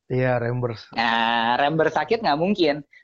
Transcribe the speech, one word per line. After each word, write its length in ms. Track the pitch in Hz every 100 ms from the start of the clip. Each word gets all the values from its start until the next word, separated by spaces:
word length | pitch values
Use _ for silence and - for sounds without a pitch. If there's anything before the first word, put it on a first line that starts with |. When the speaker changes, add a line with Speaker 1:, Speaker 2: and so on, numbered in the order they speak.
| -
Speaker 1:
Iya, 320 | 127 127 123
reimburse. 480 | 117 123 120 110 - -
Speaker 2:
Nah, 640 | 117 117 113 117 113 123
reimburse 400 | 143 160 151 156
sakit 240 | 151 226
nggak 160 | 185 147
mungkin. 400 | 180 208 320 147 - -